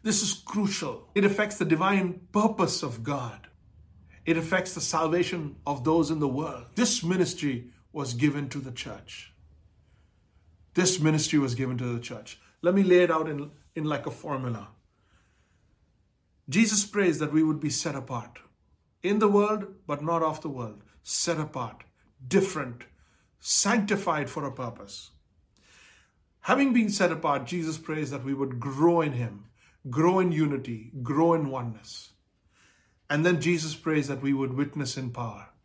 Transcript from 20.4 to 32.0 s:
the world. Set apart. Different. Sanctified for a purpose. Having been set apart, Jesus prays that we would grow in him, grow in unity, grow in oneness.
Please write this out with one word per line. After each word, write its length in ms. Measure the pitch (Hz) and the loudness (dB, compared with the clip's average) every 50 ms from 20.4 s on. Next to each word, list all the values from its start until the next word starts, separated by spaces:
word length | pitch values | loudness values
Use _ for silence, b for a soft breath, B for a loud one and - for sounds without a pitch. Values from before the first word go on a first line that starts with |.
the 80 | - 160 | -8 -10
world. 340 | 135 127 120 110 104 - b b b b | -8 -8 -10 -10 -12 -16 b b b b
Set 380 | b - - - - 170 165 151 | b -8 -6 -4 -2 -2 -2 -2
apart. 460 | 151 - - 131 120 110 - - - _ _ _ _ _ _ _ 131 | -4 -6 -6 -8 -8 -8 -10 -16 -20 _ _ _ _ _ _ _ -8
Different. 560 | 123 175 196 190 - - 156 139 123 117 - - _ _ _ _ _ _ _ _ _ _ _ | 2 2 2 2 2 -2 -6 -8 -8 -10 -14 -18 _ _ _ _ _ _ _ _ _ _ _
Sanctified 920 | - - - - - 202 233 240 196 202 208 196 - 180 160 151 143 - | -6 -2 0 2 2 4 4 2 2 2 0 0 0 0 0 0 -2 -4
for 160 | - 160 143 | -6 -6 -6
a 60 | 135 | -6
purpose. 600 | 123 - 127 117 - - 104 101 - - - - _ _ _ _ _ _ _ _ _ b b b b b b b b b b b b b b _ _ _ _ | -8 -8 -8 -8 -8 -12 -16 -16 -16 -16 -18 -20 _ _ _ _ _ _ _ _ _ b b b b b b b b b b b b b b _ _ _ _
Having 280 | - 220 277 277 269 233 | 2 4 4 4 4 4
been 160 | 240 220 202 | 4 4 2
set 220 | - - 190 175 | 2 2 2 2
apart, 340 | 160 160 - 151 143 135 127 | 2 0 0 0 0 0 -2
Jesus 320 | 120 175 175 160 160 156 | -4 -4 -4 -2 -4 -6
prays 320 | 156 - - 156 156 151 127 | -6 -6 -6 -4 -4 -4 -4
that 140 | 139 127 120 | -6 -8 -4
we 100 | 135 139 | -6 -2
would 260 | 135 139 135 127 120 | -2 -2 -4 -4 -6
grow 420 | 117 139 135 139 156 175 175 170 | -6 -6 0 4 4 6 6 4
in 120 | 156 151 131 | 2 0 0
him, 320 | 120 120 110 - - - - b b b b b b b 131 | -2 -4 -4 -6 -12 -18 -20 b b b b b b b -6
grow 260 | 120 147 160 175 185 190 | 0 4 4 4 6 4
in 120 | 190 180 | 4 2
unity, 600 | 165 151 156 143 139 123 117 123 117 107 110 - - 135 120 | 2 2 2 2 0 -4 -4 -6 -8 -10 -10 -14 -10 -8 -4
grow 300 | 120 135 147 165 170 165 | -2 2 4 4 4 4
in 160 | 160 151 135 | 4 2 -2
oneness. 640 | 131 127 120 120 107 - - - - - | -4 -4 -6 -6 -8 -10 -14 -18 -18 -18